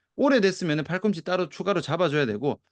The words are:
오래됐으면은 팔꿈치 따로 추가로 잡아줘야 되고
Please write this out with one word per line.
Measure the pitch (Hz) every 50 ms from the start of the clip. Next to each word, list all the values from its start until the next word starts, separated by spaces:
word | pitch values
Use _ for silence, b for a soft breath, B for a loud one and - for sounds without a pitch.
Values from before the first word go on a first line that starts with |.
| _ _ -
오래됐으면은 | - 240 285 277 247 190 196 180 - 185 165 151 156 147
팔꿈치 | - 170 185 - 214 196 165 151
따로 | 180 180 180 180 170
추가로 | - - 175 190 202 175
잡아줘야 | 143 - 147 170 180 156 139 151 143
되고 | 113 104 104 127 143 131 - _ _